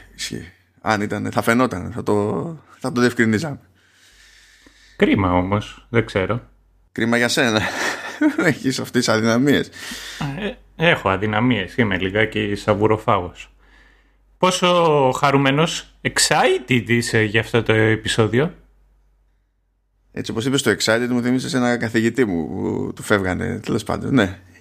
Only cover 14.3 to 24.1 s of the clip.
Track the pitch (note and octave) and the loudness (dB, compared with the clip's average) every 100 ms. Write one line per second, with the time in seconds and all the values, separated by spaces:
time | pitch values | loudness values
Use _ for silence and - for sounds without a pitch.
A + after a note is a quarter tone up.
14.3 | - F3+ F3+ F3+ F3 E3 D3 C3 B2+ C#3+ | 0 0 2 2 4 4 4 2 2 2
15.3 | C#3 C3+ C#3 E3 - - _ - - - | 4 4 2 0 -2 -12 _ -6 0 2
16.3 | D#3 B3+ F#4 - B2+ G#2 A#2 A#2 A2+ A2 | 2 2 2 0 0 2 0 2 0 2
17.3 | A2+ - A#2 A2 A2 A2 G#2+ - - G#2+ | 0 2 0 2 2 4 2 -2 0 2
18.3 | A#2 E3 - _ _ _ _ _ _ _ | 2 0 -4 _ _ _ _ _ _ _
19.3 | _ _ _ _ _ _ _ _ - - | _ _ _ _ _ _ _ _ -12 -8
20.3 | A2 B2+ C#3 A#2 G2+ - A2+ B2 B2 A#2+ | -4 -2 0 0 0 2 0 0 -2 0
21.3 | C3 C3 C3 B2 A#2+ A#2+ A2+ A2+ A#2 A2+ | -2 -2 -2 0 0 -2 0 0 2 0
22.3 | E2+ C#2 F#2+ G2 G2+ G2+ - - G#2 F#2 | 0 -4 -4 -4 -4 -6 -8 0 0 2
23.3 | F2+ F#2 G2 - G#2+ - E2 E2 | -2 -4 -6 -4 -4 -4 -6 0